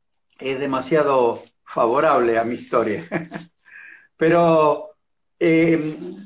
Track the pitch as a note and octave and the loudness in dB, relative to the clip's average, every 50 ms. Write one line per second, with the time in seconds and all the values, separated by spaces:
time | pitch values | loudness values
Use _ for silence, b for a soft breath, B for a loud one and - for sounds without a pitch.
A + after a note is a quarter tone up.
0 | _ _ _ _ _ _ _ - C3+ C3+ C3+ C3 C#3+ C3+ C3 B2+ C3 - D#3+ D3+ | _ _ _ _ _ _ _ -10 -8 -8 -6 -4 -4 -4 -4 -4 -2 0 0 0
1 | C#3+ C#3+ C3+ B2+ A#2+ A#2 G#2 - - - _ _ _ - - C#3+ A#2+ A2+ B2+ C#3+ | 2 2 2 2 2 2 0 -4 -10 -20 _ _ _ -8 -4 -2 0 0 0 2
2 | D#3+ D#3 C#3 B2+ A#2+ A#2 A2+ A2+ A2+ A#2+ B2 - - - C3 A#2+ A2 A2 G2 E2+ | 2 2 2 2 2 2 0 0 -2 -4 -6 -8 -6 -2 -2 0 0 0 -4 -6
3 | - - - E3 - - - - - - _ _ _ - - - - - - - | -6 -8 -8 -8 -8 -10 -14 -18 -18 -20 _ _ _ -20 -20 -20 -20 -20 -20 -20
4 | _ _ _ - D#3+ E3 E3+ E3+ E3+ E3 E3 D#3 D#3 D3 C#3+ - - - - _ | _ _ _ 0 2 2 4 4 4 4 4 4 4 2 2 -2 -6 -12 -20 _
5 | _ _ _ _ _ _ _ - F3 E3 E3 E3 E3 E3 E3 D3+ D3+ D#3 D3+ - | _ _ _ _ _ _ _ -2 0 2 4 4 4 2 2 0 -2 -6 -8 -10
6 | F3+ F3+ - - - | -12 -16 -16 -16 -18